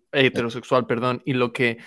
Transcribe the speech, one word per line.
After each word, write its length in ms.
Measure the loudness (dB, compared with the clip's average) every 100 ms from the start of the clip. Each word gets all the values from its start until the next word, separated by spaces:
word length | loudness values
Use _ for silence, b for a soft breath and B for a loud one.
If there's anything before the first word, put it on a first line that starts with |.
| _
heterosexual, 720 | 2 2 2 -4 -6 -2 0 0
perdón, 340 | -2 -2 -4
y 80 | -4
lo 200 | -2 -2
que 260 | 0 -2 -2